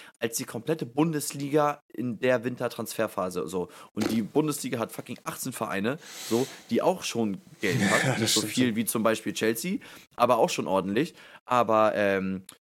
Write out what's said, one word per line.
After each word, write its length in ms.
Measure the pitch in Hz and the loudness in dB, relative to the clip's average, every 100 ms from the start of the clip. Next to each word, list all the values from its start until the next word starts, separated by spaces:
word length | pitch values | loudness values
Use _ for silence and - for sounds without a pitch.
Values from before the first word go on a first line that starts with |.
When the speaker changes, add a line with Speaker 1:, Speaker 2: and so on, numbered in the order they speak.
| - _ | -20 _
Speaker 1:
als 160 | 117 - | -4 -4
die 80 | 131 | -6
komplette 400 | 117 127 160 123 | -8 -4 -4 -2
Bundesliga 960 | 139 165 151 - 139 143 151 147 143 _ | 0 0 0 -4 -6 0 2 2 0 _
in 260 | - 123 107 | -8 -6 0
der 260 | 127 127 120 | 2 2 0
Wintertransferphase, 1040 | 123 123 - 110 - 107 - 92 87 67 | -4 -4 -4 -8 -2 -2 -2 -4 -4 -4
so. 180 | 90 87 - - | -4 -6 -10 -12
Und 180 | - 107 | -4 0
die 100 | 113 | 0
Bundesliga 580 | 107 143 151 143 135 123 | 0 0 0 -2 -6 -4
hat 140 | 110 | -6
fucking 260 | - - 117 165 | -8 -12 -10 -10
achtzehn 260 | - 135 | -8 -8
Vereine, 460 | - - 95 107 151 - - - | -6 -4 -2 -2 -4 -10 -14 -2
so, 180 | 113 131 - - | 0 0 -6 -2
die 120 | 117 | 2
auch 220 | 156 180 | 2 0
schon 380 | - 117 110 95 - - | -2 -2 -2 -2 -10 -4
Geld 220 | 101 90 | 0 2
Speaker 2:
<laughs> 100 | 101 | 2
Speaker 1:
hat. 120 | 113 | 2
Speaker 2:
Ja, 60 | 135 | 2
das 80 | 110 | 2
Speaker 1:
Nicht 120 | 110 | 2
so 60 | - | 2
Speaker 2:
stimmt 140 | 107 | 0
Speaker 1:
viel 140 | 123 127 | 2 2
Speaker 2:
schon. 80 | 110 | 2
Speaker 1:
wie 80 | 110 | -2
zum 180 | 120 | 2
Beispiel 300 | 110 113 - | 2 2 -2
Chelsea, 460 | 95 113 113 180 214 - - - - | -2 0 0 -4 -6 -8 -20 -20 0
aber 220 | 120 117 | 4 6
auch 120 | 175 | 4
schon 180 | - 71 | 2 0
ordentlich. 460 | 95 92 104 160 - - - - | 2 2 0 0 -4 -20 -20 0
Aber, 480 | 123 113 110 107 - | 2 4 6 4 4
ähm, 480 | 101 98 95 95 - - | 2 2 0 -4 -8 -10